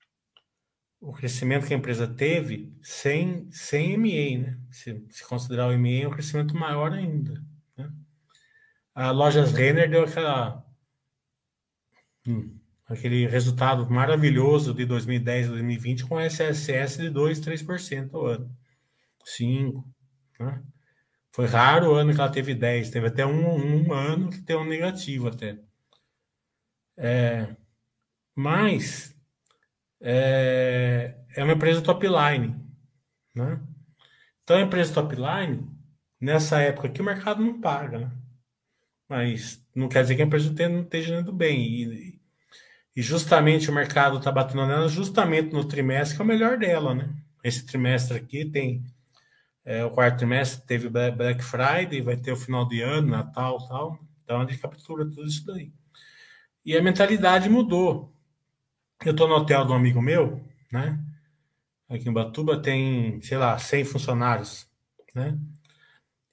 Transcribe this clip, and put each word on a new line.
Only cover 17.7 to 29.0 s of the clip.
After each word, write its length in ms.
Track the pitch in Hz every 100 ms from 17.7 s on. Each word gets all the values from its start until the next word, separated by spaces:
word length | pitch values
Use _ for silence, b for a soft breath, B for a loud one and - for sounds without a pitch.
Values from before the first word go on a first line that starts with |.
| 180
cento 380 | - 135 135 160
ao 80 | 131
ano. 280 | 117 - - _ _ _ _ _ _
Cinco, 640 | - - 120 131 135 - - _ _ _ _ -
né? 240 | 123 127 - - _ _ _ _ _
Foi 140 | - 123
raro 440 | 117 127 160 175
o 20 |
ano 180 | 147 147
que 80 | 147
ela 80 | 139
teve 260 | 135 131
dez. 360 | 120 120 120 110
Teve 160 | 123 113
até 180 | 123
um, 640 | 139 156 170 156 143 151 151
um 60 |
ano 380 | 139 143 165 185
que 120 | -
teve 160 | - 160
um 60 |
negativo 640 | 156 160 175 185 147 135 120
até. 300 | - 107 104 - _ _ _ _ _ _ _ _ _ _ _ _ -
É, 540 | 120 123 120 117 110 - _ _ _ _ _ _ _
mas, 800 | - 143 175 214 156 - -